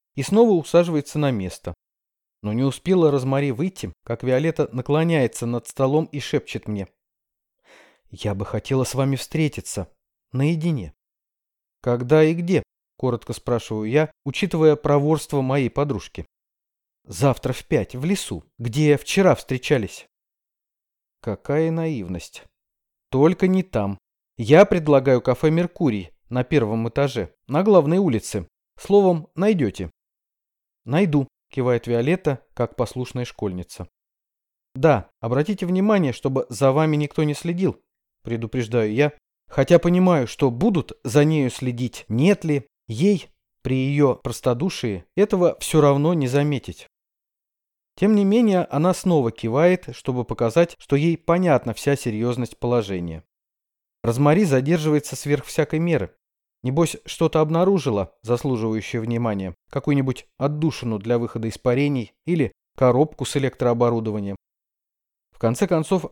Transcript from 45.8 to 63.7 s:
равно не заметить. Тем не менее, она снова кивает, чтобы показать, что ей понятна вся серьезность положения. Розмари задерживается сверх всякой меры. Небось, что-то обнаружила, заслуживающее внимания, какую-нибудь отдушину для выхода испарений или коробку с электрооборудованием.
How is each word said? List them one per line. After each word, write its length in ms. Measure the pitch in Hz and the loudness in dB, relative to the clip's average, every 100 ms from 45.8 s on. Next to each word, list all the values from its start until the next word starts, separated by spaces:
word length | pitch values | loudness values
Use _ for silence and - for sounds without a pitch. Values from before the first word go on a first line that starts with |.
равно 340 | 143 139 156 | 4 4 2
не 120 | 175 127 | 0 0
заметить. 600 | 143 147 135 - - - _ _ _ _ _ _ _ _ _ _ - | 0 0 -2 -6 -14 -20 _ _ _ _ _ _ _ _ _ _ -2
Тем 180 | 202 | 2
не 100 | 208 | 4
менее, 400 | 196 226 226 185 | 4 4 4 2
она 300 | - 139 175 | 0 0 0
снова 360 | 175 185 160 117 | 0 2 2 2
кивает, 600 | - 117 127 175 180 - | -2 -2 2 2 2 -4
чтобы 320 | 131 - 127 | -10 -6 -4
показать, 500 | 117 113 117 165 170 - | -6 -2 0 2 0 -2
что 180 | - 139 | -2 0
ей 220 | 165 165 | 2 0
понятна 560 | - 175 180 131 120 | 0 0 4 2 0
вся 200 | 110 - | -4 -2
серьезность 600 | 139 123 107 120 123 117 - | -2 -2 -2 -2 -2 -6 -6
положения. 640 | 120 120 101 92 85 80 - _ _ _ _ _ _ _ | -2 0 -2 -6 -8 -10 -16 _ _ _ _ _ _ _
Розмари 420 | 117 117 147 165 | -4 2 4 4
задерживается 680 | 190 131 139 170 156 151 - | 2 2 2 0 0 0 -2
сверх 300 | 131 143 143 | -8 -4 -4
всякой 340 | - - 147 156 | -2 -4 -2 -2
меры. 380 | 175 147 92 - _ _ _ _ | 0 -2 -2 -10 _ _ _ _
Небось, 320 | 123 139 165 - | -4 0 0 -2
что-то 360 | - - 160 160 | -14 -4 -2 0
обнаружила, 720 | 151 165 190 196 139 104 - _ | 0 2 2 2 0 -2 -4 _
заслуживающее 800 | 113 120 139 117 110 110 - 120 | -4 -2 -2 -2 -2 -4 -4 -6
внимания, 540 | 110 117 117 101 92 - _ | -4 -2 -2 -4 -6 -12 _
какую-нибудь 580 | 139 151 143 131 - - - | -6 0 0 0 -4 -12 -6
отдушину 600 | 143 151 160 - 120 107 | -4 -2 -2 -4 -6 -6
для 200 | 110 120 | -2 -2
выхода 300 | 117 113 110 | -2 -6 -8
испарений 640 | - 127 123 143 135 107 _ | -4 -2 0 0 -2 -6 _
или 280 | - 175 117 - _ - | -4 -2 -2 -6 _ 0
коробку 480 | 127 123 156 - | 2 4 2 -2
с 120 | 127 143 | -6 -2
электрооборудованием. 1000 | 131 - 123 | -4 -2 0